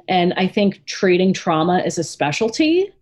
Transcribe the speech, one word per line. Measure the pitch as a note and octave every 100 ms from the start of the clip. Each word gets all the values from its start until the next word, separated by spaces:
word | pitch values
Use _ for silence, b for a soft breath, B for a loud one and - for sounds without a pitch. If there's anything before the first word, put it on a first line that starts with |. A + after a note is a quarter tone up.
| -
And | F#3 F3 -
I | F#3+
think | G#3+ G3+ - -
treating | - F#3+ F3+ F#3
trauma | F3 - D#3 E3+ F3+
is | E3+ E3
a |
specialty | D#3 - C#3+ D3 A3+ - D#4 F4 G4 -